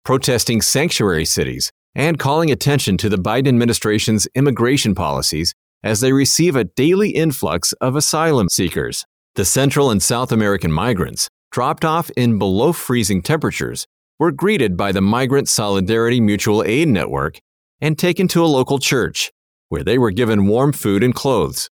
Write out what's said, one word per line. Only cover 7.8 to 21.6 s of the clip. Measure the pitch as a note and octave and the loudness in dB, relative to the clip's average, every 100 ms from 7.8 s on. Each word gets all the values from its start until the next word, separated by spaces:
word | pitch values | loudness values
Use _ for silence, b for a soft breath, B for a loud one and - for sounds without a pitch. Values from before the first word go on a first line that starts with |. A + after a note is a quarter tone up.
| B2+ | -2
asylum | C#3+ - D#3+ E3 C3+ F2+ | -2 -2 0 2 2 2
seekers. | - F2+ - A#1+ - - _ _ - | 0 -2 -2 -6 -8 -12 _ _ -4
The | |
Central | F#2+ C3+ C#3 D3 C#3 | -2 0 2 2 2
and | G#2 | 2
South | - A#2+ B2+ | 0 -2 0
American | A2+ G#2 G2 E2+ | 0 2 0 0
migrants, | D#2 A2+ F#2+ B1+ - - _ _ | 0 0 -2 -4 -6 -8 _ _
dropped | - C3 D#3 | -4 -4 -2
off | D#3+ E3 - - | 0 0 -2 0
in | B2 G#2+ | 2 2
below | G2+ F#2+ D3 | 2 2 2
freezing | E3 - B2 G#2 F#2+ | 0 -2 -2 0 -2
temperatures, | F2 D#3 A2+ - B1 A#1+ - _ _ - | 0 0 -2 -4 -8 -8 -14 _ _ -2
were | F3 | -2
greeted | C#3 F#3 G#3+ A2 F2+ | 0 0 2 0 0
by | G2+ | -2
the | G2 | 2
Migrant | G2 A#2 C3 C#3 F2 | 2 2 0 0 0
Solidarity | - G#2 G2 F#2 A2+ A#2 B2 | -2 0 0 0 2 2 2
Mutual | G#2 G#2 A2+ G#2+ | 2 0 0 0
Aid | F2 B2 E3 | 2 2 2
Network | F#2+ G#1 C2+ D2 - _ _ _ _ | 0 -2 -4 -4 -8 _ _ _ _
and | D3 D3+ | -4 0
taken | F3+ F3 F#3 | -2 0 0
to | E3+ | 2
a | E3 | 2
local | C3+ B2+ C3+ | 2 0 -2
church, | - C3+ E2+ - - - _ _ _ | 0 0 0 -4 -8 -10 _ _ _
where | D2 | -6
they | D2 B2+ | 0 2
were | A#2 | 2
given | F#2+ A#2 G#2+ G2 | 2 2 2 2
warm | A2+ C#3+ | 2 2
food | - G#2 G2+ | 0 0 2
and | B2 | 2
clothes. | A#2+ C#3 A2+ C#2+ C2 | 0 0 0 0 -4